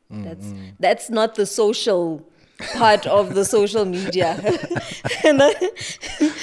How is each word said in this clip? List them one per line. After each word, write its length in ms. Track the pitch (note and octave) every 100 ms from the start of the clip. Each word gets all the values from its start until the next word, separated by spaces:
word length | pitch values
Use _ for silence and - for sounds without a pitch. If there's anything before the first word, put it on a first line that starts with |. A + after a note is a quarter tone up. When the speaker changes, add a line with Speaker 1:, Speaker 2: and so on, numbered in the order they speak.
| _
Speaker 1:
Mm, 140 | G#2+
Speaker 2:
That's, 220 | F#2+ F#2 G#2
Speaker 1:
mm. 260 | G2 F#2+ G2
Speaker 2:
that's 300 | F#3 A3+ -
not 240 | A3 A3
the 120 | A3 G3
social 800 | - G#3+ - A3+ F3+ E3 D#3 - _ _ - - A#3+
part 300 | A3 G#3 C#3+
of 280 | G3 F#3
the 100 | F#3+
social 400 | F#3+ A3 G3+ A3
media. 560 | F#3+ F3+ F#3+ F3+ E3 - G#3
<laughs> 800 | F4 - E4+ - - - -
And 160 | D#4 C#4
that, 140 | C#4+ - F#4 - - - - - D4+ D4